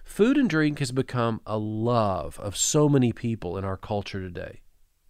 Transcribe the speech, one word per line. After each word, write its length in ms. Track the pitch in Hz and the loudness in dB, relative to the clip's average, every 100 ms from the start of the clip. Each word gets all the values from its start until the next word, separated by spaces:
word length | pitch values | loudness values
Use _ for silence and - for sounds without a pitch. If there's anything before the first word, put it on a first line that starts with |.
Food 360 | - - 220 294 | -6 2 4 4
and 100 | 247 | 2
drink 300 | 156 151 147 | 2 2 0
has 140 | 131 | -2
become 500 | 127 131 123 117 113 | -2 -2 0 0 -2
a 140 | - 110 | -4 -4
love 800 | 107 107 117 120 104 90 76 - | -4 -2 0 2 2 0 -6 -8
of 160 | 101 - | -8 -2
so 320 | - 156 151 | 2 4 6
many 240 | 143 123 | 6 4
people 460 | 107 117 110 87 92 | 0 -4 -4 -4 -4
in 60 | |
our 120 | 98 95 | -4 -6
culture 460 | - 104 101 101 | -6 -6 -6 -8
today. 380 | 92 87 82 - - _ _ _ | -8 -10 -12 -14 -20 _ _ _